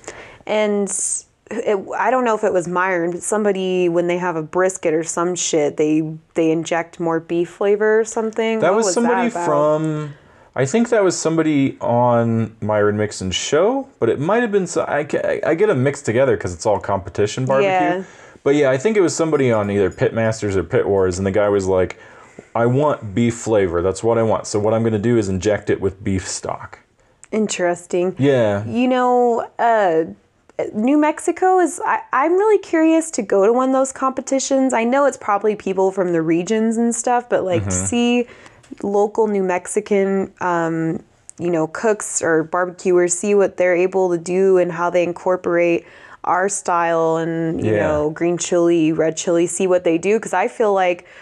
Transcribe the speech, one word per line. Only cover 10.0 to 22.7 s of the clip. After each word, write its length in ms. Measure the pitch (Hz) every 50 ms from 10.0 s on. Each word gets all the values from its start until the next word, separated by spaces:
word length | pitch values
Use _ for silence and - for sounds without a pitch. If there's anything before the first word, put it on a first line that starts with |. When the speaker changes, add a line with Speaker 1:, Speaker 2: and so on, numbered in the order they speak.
| 151 147 143 - - - - - - _ -
Speaker 2:
I 100 | - 135
think 240 | 131 - 226 233 233
that 120 | 233 220 196
was 120 | 185 170
somebody 600 | - - 160 165 160 160 156 151 139 135 135 - -
on 760 | - - 117 120 123 123 120 117 117 117 113 113 113 104 - -
Myron 360 | 101 104 107 107 104 104 104
Mixon's 380 | 104 107 104 - - 92 92 87
show, 540 | - - - - 151 180 214 262 277 262 - - -
but 100 | 120 117
it 100 | - 123
might 220 | 139 170 208 240 247
have 100 | 220 202
been, 140 | 202 185 -
so-, 140 | - - -
I, 180 | - - 143 151 - - - -
I, 160 | - 76 62 - -
I 60 | 160
get 140 | 165 208 214
'em 140 | 185 127 123
mixed 240 | 143 139 - -
together 300 | - 104 120 139 135 110
'cause 180 | - - 92 90
it's 120 | 85 -
all 120 | 113 101 95
competition 640 | - - 101 98 95 - - - 104 107 - - 131
barbecue. 220 | 131 135 135 202 190
Speaker 1:
Yeah. 320 | 185 185 180 175 180 185 185 - - - - - - - -
Speaker 2:
But 120 | 143 143
yeah, 160 | 147 147 131
I 80 | 131 135
think 180 | 127 220 226
it 40 | 214
was 140 | 185 160 -
somebody 380 | - 165 160 156 143 135 123 113
on 180 | 107 101 101
either 200 | 101 101 98 90
Pit 240 | - - 135 110 -
Masters 420 | 113 113 113 110 - 104 104 95
or 60 | 95 85
Pit 240 | 80 - 117 - -
Wars, 300 | 101 98 95 92 90 87
and 80 | 98
the 40 | 98
guy 180 | 95 107 104 104
was 160 | 101 101 95
like, 320 | 92 95 92 92 87 - - - - - - - - - - - _ -
"I 100 | 113 117
want 480 | 120